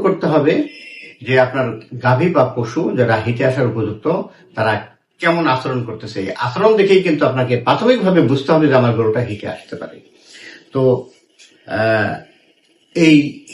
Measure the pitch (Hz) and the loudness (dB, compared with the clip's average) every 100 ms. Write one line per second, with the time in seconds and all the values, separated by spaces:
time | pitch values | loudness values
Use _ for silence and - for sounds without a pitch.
0 | 190 165 165 160 143 294 - - - - | -2 0 0 2 2 0 -2 -10 -20 -20
1 | - - 120 131 127 135 123 110 - 123 | -20 -14 -2 2 2 0 -4 -6 -12 -4
2 | 127 127 175 185 160 - 120 160 180 - | 0 2 2 2 0 -2 -6 -4 -2 0
3 | 117 110 113 120 131 127 120 113 101 - | 0 0 -2 -2 -2 0 -2 -2 -6 -4
4 | 151 175 - - _ - 110 104 - _ | -4 -4 -6 -16 _ -4 -4 -4 -8 _
5 | _ _ 170 170 156 127 156 123 113 110 | _ _ -2 0 0 -2 -4 -6 -6 -10
6 | 107 101 95 - 123 - 214 220 190 190 | -10 -8 -8 -6 -6 0 2 4 4 4
7 | 180 147 139 123 123 120 127 131 226 254 | 4 2 0 0 0 0 0 0 2 2
8 | 190 180 127 139 - 160 151 131 120 117 | 2 2 2 0 2 2 4 4 2 2
9 | 110 110 123 104 - - - - - - | 0 0 -4 -8 -10 -12 -14 -14 -14 -18
10 | - _ _ - - - _ 135 131 123 | -20 _ _ -20 -20 -20 _ 0 2 2
11 | - _ _ _ - _ - - 110 110 | -4 _ _ _ -20 _ -10 -2 0 0
12 | 101 - - _ _ _ _ _ _ 175 | -2 -4 -12 _ _ _ _ _ _ 2
13 | 160 151 139 - - | 4 6 2 -6 -16